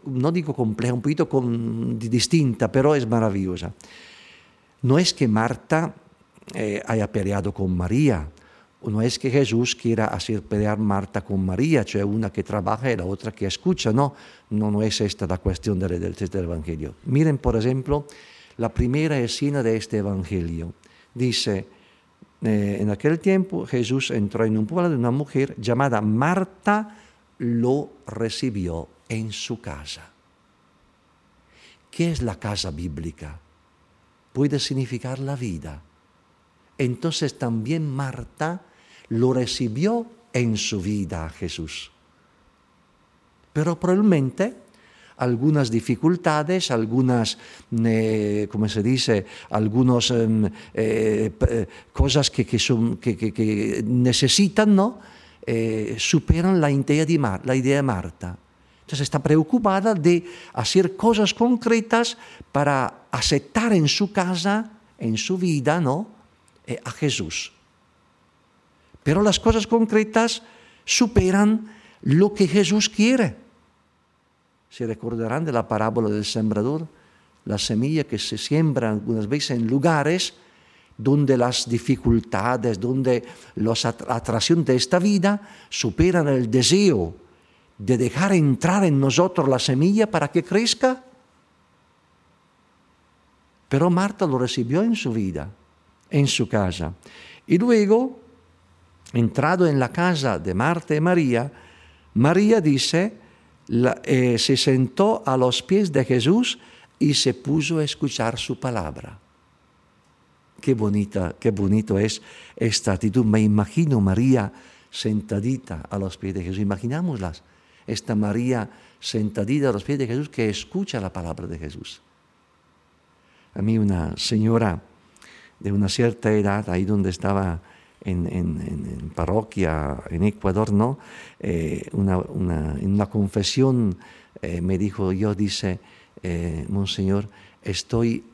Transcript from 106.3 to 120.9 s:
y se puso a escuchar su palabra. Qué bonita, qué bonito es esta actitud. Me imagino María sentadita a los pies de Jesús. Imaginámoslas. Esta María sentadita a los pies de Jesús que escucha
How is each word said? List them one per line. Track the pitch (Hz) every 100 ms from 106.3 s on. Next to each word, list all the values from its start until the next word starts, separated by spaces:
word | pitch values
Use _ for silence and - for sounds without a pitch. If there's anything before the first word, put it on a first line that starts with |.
| 220 247 - - - - -
y | 147
se | 135 131 123
puso | 135 156 147 160
a |
escuchar | 147 - 139 - 113 117
su | - 120
palabra. | 131 113 78 71 - 101 _ _ _ _ _ _ _ _ _ _ _ _ _ _
Qué | 139
bonita, | 117 107 104 101 98 87 -
qué | 117
bonito | 98 98 107 107 98
es | 107 - - - - -
esta | 113 - -
actitud. | 92 110 123
Me | 110 110
imagino | 107 104 101 160 160 120
María | 98 98 131 127 98 - - - _
sentadita | - 110 107 104 101 113 131 - 85 -
a | 101
los | 95 -
pies | 95
de | 95
Jesús. | 87 95
Imaginámoslas. | 101 95 117 151 180 120 87 82 _ _ _ _ -
Esta | 110 - 107
María | 104 110 123 120 104 - - _
sentadita | - 113 104 107 104 147 135
a |
los | 104
pies | 117 143
de | 117
Jesús | 123 147
que | - 110
escucha | 101 - 185 196